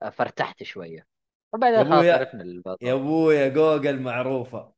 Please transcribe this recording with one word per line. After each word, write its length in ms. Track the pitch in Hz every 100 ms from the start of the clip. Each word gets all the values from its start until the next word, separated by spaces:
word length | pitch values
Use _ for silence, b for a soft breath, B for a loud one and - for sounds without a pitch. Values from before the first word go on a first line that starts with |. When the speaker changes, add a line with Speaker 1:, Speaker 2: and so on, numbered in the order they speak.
Speaker 1:
آه، 80 | 104
فارتحت 540 | - - - - -
شوية. 440 | 95 101 85 80 - _ _ _ _
وبعدين 260 | 220 247 226
Speaker 2:
يا 40 |
Speaker 1:
خلاص 100 | 156
Speaker 2:
أبويا، 200 | 151 170
Speaker 1:
عرفنا 300 | 165 - 110
الموضوع. 340 | 90 90 92 92
Speaker 2:
يا 120 | 120
أبويا، 540 | 135 139 160 160 151 135
جوجل 540 | 139 156 151 139 135
معروفة. 720 | 127 120 127 131 117 110 -